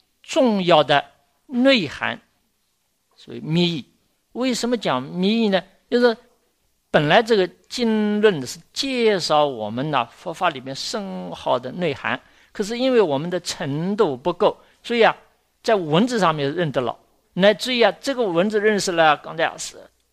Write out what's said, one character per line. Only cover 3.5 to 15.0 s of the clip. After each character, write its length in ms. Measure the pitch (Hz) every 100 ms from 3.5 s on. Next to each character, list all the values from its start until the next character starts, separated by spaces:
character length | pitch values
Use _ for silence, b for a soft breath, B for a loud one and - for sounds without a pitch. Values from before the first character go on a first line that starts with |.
| 165 175 160
意。 120 | - _ _ _ _
为 200 | 226 254
什 160 | 233 240
么 80 | 247
讲 240 | 185 127
密 420 | 139 175 190 226
意 60 | 220
呢？ 140 | 190 - _ -
就 100 | 247
是 160 | 240 220 _ _ _ _ _ _ _
本 160 | 180 147
来 160 | 190
这 140 | 226 220
个 100 | 175 - _
经 520 | - 226 214 214 208
论 240 | 214 160 127
是 120 | 165 -
介 480 | - 277 254 226 196
绍 240 | 147 151
我 260 | 147 120 107
们 200 | 117 151
呢 160 | 139 120
佛 260 | - 180
法 160 | 160 180
里 120 | 135
面 140 | 131
深 560 | 135 - 226 196 185 180
奥 280 | 160 151 127
的 120 | 127
内 220 | 165 170
涵， 260 | 135 110 120 b b b
可 120 | -
是 140 | 202 233
因 140 | 262
为 80 | 247
我 180 | 180 139
们 100 | 170
的 100 | 180
程 560 | - - 151 143 180 208
度 200 | 185 127
不 160 | 175
够， 240 | 170 190 - b b
所 140 | -
以 60 | 233